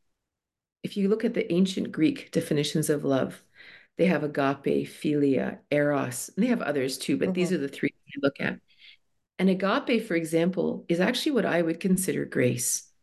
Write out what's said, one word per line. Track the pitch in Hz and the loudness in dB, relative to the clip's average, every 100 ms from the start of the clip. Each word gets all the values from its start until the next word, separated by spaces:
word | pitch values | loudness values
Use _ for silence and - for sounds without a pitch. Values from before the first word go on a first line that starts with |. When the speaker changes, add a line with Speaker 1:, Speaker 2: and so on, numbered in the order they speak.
| _ _ _ _ _ _ _ _ | _ _ _ _ _ _ _ _
Speaker 1:
if | - 202 | -10 -2
you | 196 | 0
look | 220 | 2
at | 233 | 0
the | - - | -2 0
ancient | 170 190 - - | 2 2 0 -4
Greek | - 156 - - | 2 2 2 -2
definitions | 165 - 151 151 160 151 | -4 0 0 0 0 0
of | 147 | 0
love, | 147 135 - - _ _ - - _ - | 2 0 0 -6 _ _ -20 -20 _ 0
they | 180 | 2
have | 151 | 2
agape, | 147 147 135 139 147 143 143 | 0 0 0 0 0 0 -2
philia, | - 151 147 143 131 131 - _ | -6 -2 2 2 2 0 -6 _
eros, | 147 147 143 127 123 - | 0 2 0 -2 -6 -8
and | - | -2
they | 247 | 0
have | 214 | 0
others | - 143 131 - | 0 -2 -2 -4
too, | - 135 | -2 0
but | 156 | 0
these | 180 175 | 0 0
Speaker 2:
Mm-hmm. | 175 | 0
Speaker 1:
are | |
the | 139 | -4
three | - 117 - _ | -4 -6 -6 _
we | - | -4
look | 143 - | -2 -2
at. | - - _ _ - - _ _ _ - | -6 -6 _ _ -20 -20 _ _ _ 0
And | 185 | 2
agape, | 185 190 254 285 233 220 | 2 0 0 0 -2 0
for | |
example, | 165 160 160 170 180 160 - - | -2 0 2 2 0 -2 -4 -2
is | 170 | 0
actually | 190 247 320 | 2 0 0
what | 262 160 | 0 2
I | 165 | 0
would | 165 165 | 0 -2
consider | 196 185 170 143 | 0 0 0 -4
grace | 143 139 127 123 - - - _ | -2 0 0 0 -4 -4 -8 _